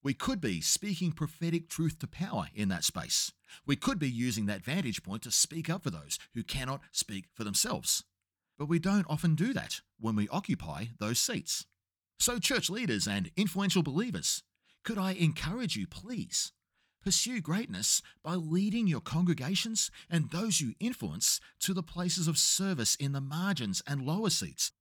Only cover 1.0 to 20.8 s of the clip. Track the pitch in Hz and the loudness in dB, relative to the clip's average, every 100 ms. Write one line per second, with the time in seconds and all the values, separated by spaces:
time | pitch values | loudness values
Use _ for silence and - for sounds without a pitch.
1 | 175 156 151 - 170 170 165 - 160 - | 0 0 -4 -2 0 0 -2 -2 -2 -2
2 | - - 190 117 78 101 101 87 - 87 | -10 -6 -4 -4 -4 -2 0 2 0 -2
3 | 67 - - _ _ - - 139 - 233 | -2 -2 -2 _ _ -12 -2 0 0 0
4 | 143 117 123 107 104 98 120 165 147 101 | -2 0 0 0 -2 -2 -2 -2 -2 -4
5 | - 107 120 - - 165 156 165 - 82 | -6 -8 -2 0 0 -2 -4 -2 -4 -6
6 | 71 - - 117 110 131 127 139 - - | -8 -10 -8 -8 -4 -4 -4 -6 -6 -4
7 | - 98 - - 107 98 233 - - - | -4 -6 -8 -8 -2 0 0 0 0 -2
8 | - _ _ _ _ _ 147 170 180 202 | -4 _ _ _ _ _ 2 2 4 2
9 | 185 151 175 156 220 269 - - _ _ | 2 2 4 4 2 0 -4 -10 _ _
10 | 110 107 104 156 196 - 82 71 113 117 | 0 2 2 -2 0 -2 -2 -6 -8 -4
11 | 104 120 - 220 - - - _ _ _ | 0 2 0 -2 -4 -6 -6 _ _ _
12 | _ _ - 240 - 247 - 202 226 107 | _ _ 0 2 2 2 0 -2 0 0
13 | 98 101 87 - 202 190 196 185 160 139 | 0 -2 -2 0 0 2 4 4 4 0
14 | 247 104 - - _ _ _ _ - 214 | 0 -2 -2 -2 _ _ _ _ -4 0
15 | 190 185 165 156 147 226 220 214 180 - | 0 4 2 2 -4 -2 -2 -2 -6 -8
16 | 185 233 - - - _ _ _ _ _ | -8 -6 -4 -2 -4 _ _ _ _ _
17 | 196 - 226 247 151 185 233 92 104 - | 0 2 2 -2 0 -2 -2 -2 2 2
18 | - - 151 180 156 175 202 226 208 135 | 0 -12 -4 -2 2 2 2 2 4 2
19 | - 156 180 139 127 190 226 220 - - | 0 2 4 2 2 0 0 -2 -2 -6
20 | - 170 120 170 226 180 127 - | -2 0 0 -2 0 2 0 -2